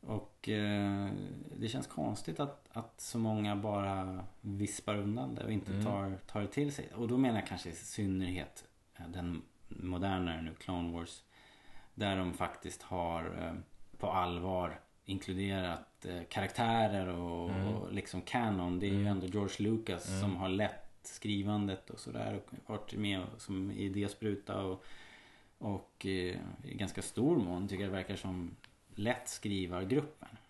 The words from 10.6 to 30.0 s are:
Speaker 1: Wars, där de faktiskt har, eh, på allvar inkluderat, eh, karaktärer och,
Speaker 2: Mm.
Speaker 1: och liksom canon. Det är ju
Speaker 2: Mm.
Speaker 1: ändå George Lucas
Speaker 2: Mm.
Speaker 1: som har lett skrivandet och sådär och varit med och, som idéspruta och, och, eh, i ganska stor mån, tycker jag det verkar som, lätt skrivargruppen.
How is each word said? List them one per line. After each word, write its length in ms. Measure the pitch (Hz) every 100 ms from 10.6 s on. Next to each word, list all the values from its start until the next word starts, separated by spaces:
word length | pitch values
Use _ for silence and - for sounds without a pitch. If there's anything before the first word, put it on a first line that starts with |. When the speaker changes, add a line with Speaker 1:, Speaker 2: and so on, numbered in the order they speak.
| - 90 85
Speaker 1:
Wars, 300 | 85 85 - - - - - - - - -
där 220 | 104 95
de 160 | 90
faktiskt 480 | 87 87 - 80 -
har, 420 | - 92 85 85 82 85
eh, 120 | 85 85 87 - - -
på 100 | 101
allvar 680 | 92 90 87 90 92 87 - - _ -
inkluderat, 1000 | 95 - 92 98 98 90 85 - _ 92
eh, 160 | 87 85
karaktärer 800 | - 98 - 117 113 110 98 92
och, 420 | 87 87 85 87
Speaker 2:
Mm. 180 | 95 98
Speaker 1:
och 260 | 107 92
liksom 280 | 98 - 92
canon. 580 | - 127 117 98 87 90
Det 60 | 101
är 60 |
ju 80 | 98
Speaker 2:
Mm. 100 | 101
Speaker 1:
ändå 160 | 98 90
George 280 | 104 98 - 104
Lucas 400 | 113 113 87 85
Speaker 2:
Mm. 120 | 95
Speaker 1:
som 140 | 98 90
har 140 | 95
lett 400 | 95 104 - - -
skrivandet 840 | - - 110 101 101 104 101 92 -
och 100 | -
sådär 400 | - 113 107 104 -
och 80 | - -
varit 240 | 104 -
med 260 | 101 101 98
och, 200 | 90 -
som 300 | - 95 98
idéspruta 920 | 101 101 98 101 - 110 101 - 101
och, 220 | 98 95 - - - - - - - -
och, 480 | 110 95 - _ 98
eh, 320 | 95 90 90 92 -
i 100 | -
ganska 280 | - 95 -
stor 360 | - - 131 165
mån, 300 | 90 90 98
tycker 160 | 95
jag 80 | 98
det 40 | 95
verkar 180 | 92 95
som, 400 | 98 90 87 - - - _ -
lätt 340 | 104 - -
skrivargruppen. 1000 | - 107 98 90 90 95 135